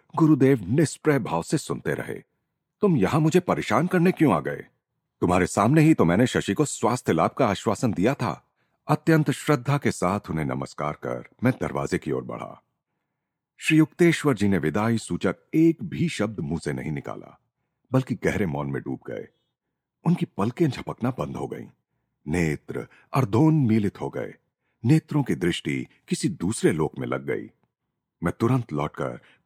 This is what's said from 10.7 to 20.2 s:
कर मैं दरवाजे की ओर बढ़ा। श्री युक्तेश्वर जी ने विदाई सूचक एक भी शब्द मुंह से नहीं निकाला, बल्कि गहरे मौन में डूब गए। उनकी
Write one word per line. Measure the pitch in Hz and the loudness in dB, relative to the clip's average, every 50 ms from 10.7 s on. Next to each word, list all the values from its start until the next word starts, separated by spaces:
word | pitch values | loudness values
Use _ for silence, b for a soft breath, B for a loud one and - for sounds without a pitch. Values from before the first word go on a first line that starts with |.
| - - 73 76 | -8 -8 -6 -6
कर | 73 - 64 62 62 62 - - _ _ 107 | -6 -8 -8 -8 -8 -8 -10 -14 _ _ 0
मैं | 127 120 - | 0 0 0
दरवाजे | 82 69 65 69 69 - 92 82 | -4 -4 -4 -4 -2 -2 -4 -4
की | - 73 | -2 -4
ओर | 65 65 62 | -4 -4 -4
बढ़ा। | 60 60 57 - - - - _ _ _ _ _ _ _ _ _ _ _ _ _ _ _ _ _ _ _ - | -8 -10 -10 -12 -14 -16 -20 _ _ _ _ _ _ _ _ _ _ _ _ _ _ _ _ _ _ _ -10
श्री | - - 156 156 | -2 2 4 4
युक्तेश्वर | 156 - _ - 175 170 151 - - 147 123 | 4 4 _ 2 4 4 4 2 2 0 2
जी | 92 104 101 | 2 2 2
ने | 98 82 | 2 2
विदाई | 69 76 71 104 107 117 117 107 | 0 0 0 0 0 0 0 -2
सूचक | - - 87 82 - 92 82 - _ _ - | -2 -6 -4 -2 -2 -2 -2 -4 _ _ 2
एक | 160 165 165 160 - - | 4 4 4 2 0 -6
भी | 76 - 71 85 160 | -10 -4 -4 -4 -2
शब्द | - - 104 110 107 87 | -2 -2 -4 -4 -4 -6
मुंह | 78 71 82 78 | -6 -6 -6 -4
से | - 78 | -4 -6
नहीं | 67 64 64 78 | -6 -4 -6 -6
निकाला, | 73 65 - 57 50 50 50 - - _ _ _ _ _ _ _ _ _ _ _ | -6 -6 -8 -10 -12 -12 -14 -20 -20 _ _ _ _ _ _ _ _ _ _ _
बल्कि | 127 131 127 - 110 | -2 -2 0 -2 -4
गहरे | - - 80 73 92 101 | -2 -2 -2 0 0 -2
मौन | 80 69 73 71 69 | -2 -2 -4 -4 -4
में | 67 60 | -6 -6
डूब | - 69 64 - - 65 | -6 -8 -8 -8 -10 -10
गए। | 57 50 - - _ _ _ _ _ _ _ _ _ _ _ _ _ _ - | -10 -10 -12 -14 _ _ _ _ _ _ _ _ _ _ _ _ _ _ 0
उनकी | 165 180 - | 0 0 0